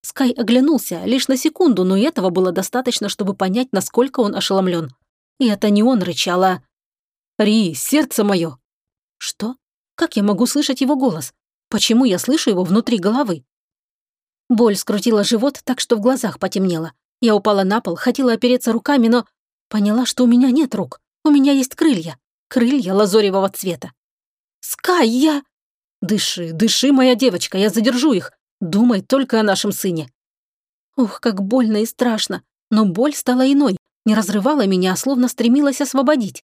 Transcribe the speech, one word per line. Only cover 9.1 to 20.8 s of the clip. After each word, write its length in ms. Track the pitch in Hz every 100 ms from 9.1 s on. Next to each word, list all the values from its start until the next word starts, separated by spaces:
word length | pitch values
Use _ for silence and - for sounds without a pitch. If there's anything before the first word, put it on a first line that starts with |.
| _
Что? 400 | - - 214 262 _ _ _ -
Как 200 | 330 220
я 80 |
могу 220 | 202 196 240
слышать 340 | 285 294 262
его 160 | 262 285
голос? 380 | 262 160 - _ _ _ _
Почему 360 | 208 - 233 262
я 120 | 180
слышу 320 | - 311 -
его 140 | 185
внутри 340 | 180 202 233 226
головы? 460 | 180 240 247 160 _ _ _ _ _ _ _ _ _ _ _
Боль 300 | 220 233 196
скрутила 480 | - 202 240 220 202
живот 340 | 220 269 277 -
так, 160 | 254
что 160 | - 226
в 20 |
глазах 400 | 226 269 202 -
потемнело. 540 | 190 190 190 165 160 _ _ _
Я 160 | 233 208
упала 280 | 214 202
на 180 | 190 214
пол, 140 | 202 170
хотела 380 | 254 247 262
опереться 380 | 226 247 247 247
руками, 380 | 226 - 285 226
но 160 | 240 - _ _ _ _
поняла, 380 | 214 208 220 247
что 180 | -
у 40 | 247
меня 220 | 240 262
нет 260 | 254 285
рук. 260 | 190